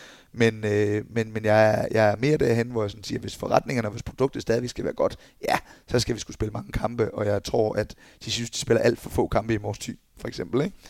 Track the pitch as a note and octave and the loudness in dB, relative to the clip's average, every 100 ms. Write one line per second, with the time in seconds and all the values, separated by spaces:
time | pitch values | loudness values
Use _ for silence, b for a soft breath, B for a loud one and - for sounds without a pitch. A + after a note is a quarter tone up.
0 | B B B A#2 A2+ A2 G#2+ G#2 G#2 G#2 | B B B 2 2 4 0 2 2 0
1 | - A#2 A2 A2 G#2+ G#2+ A2 G#2+ - A2 | -2 -4 -4 -2 4 8 8 6 2 4
2 | G#2+ G#2 C3+ D#3 C3 A#2 A#2 A#2+ G#2 G#2 | 4 4 2 2 4 2 2 -2 -4 -6
3 | G2 A#2+ G2+ - - - - B2 G#2+ A2 | -8 -6 -6 -8 0 0 0 -4 -4 -6
4 | - - C3 A2+ - A2+ B2 - - - | -12 -4 -4 -2 -2 -2 -2 -6 -6 0
5 | - - b b - - B B - B2+ | 0 -2 b b -2 -2 B B -4 -2
6 | A#2 A2+ - - G#2+ G#2+ G2+ - A2 A#2+ | -2 -4 -8 -8 -6 -6 -8 -4 -4 -2
7 | A2+ - G#2 G2+ - A#2+ A2 G#2+ G#2+ b | -2 -2 -2 -2 0 0 0 0 -4 b
8 | b b - A2 A#2 - - A2+ A#2+ A#2 | b b -8 -6 -6 -6 0 4 4 2
9 | - - - A2 A2 A2 G#2 G#2 - - | -2 -2 0 0 0 -2 -4 -8 -10 -14
10 | _ - - - - A#2+ F3 - | _ -14 -12 -8 -2 -2 -2 -6